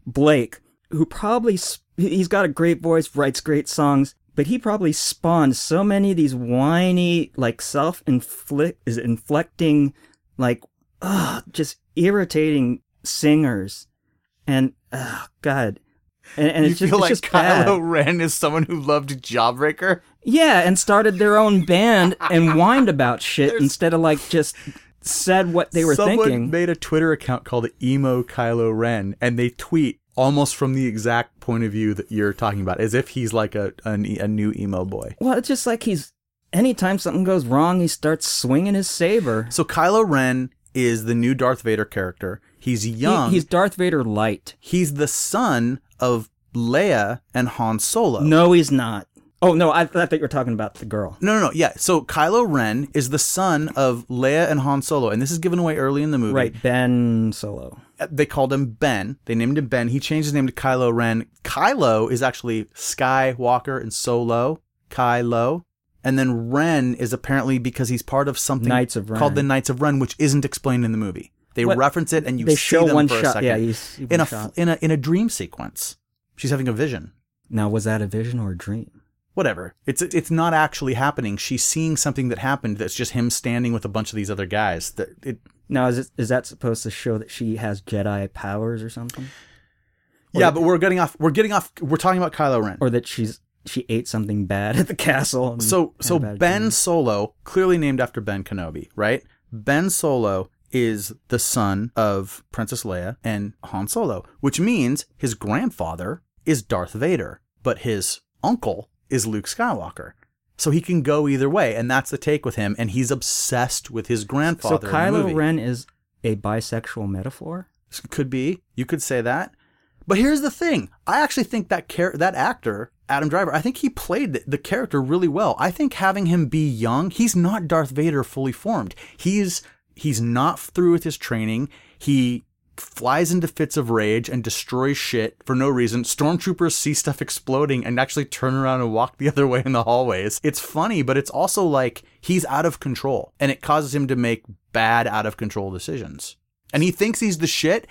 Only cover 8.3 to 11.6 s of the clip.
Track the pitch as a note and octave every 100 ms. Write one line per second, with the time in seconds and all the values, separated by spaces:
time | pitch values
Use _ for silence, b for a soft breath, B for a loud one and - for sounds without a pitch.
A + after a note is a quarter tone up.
8.3 | - - C#3+ D#3+ - - A#2 A#2+ A2+ -
9.3 | D3 E3+ - E3 D3 C#3 - b b _
10.3 | - B2 B2 _ _ _ - F#3 G3 D3
11.3 | G3+ - -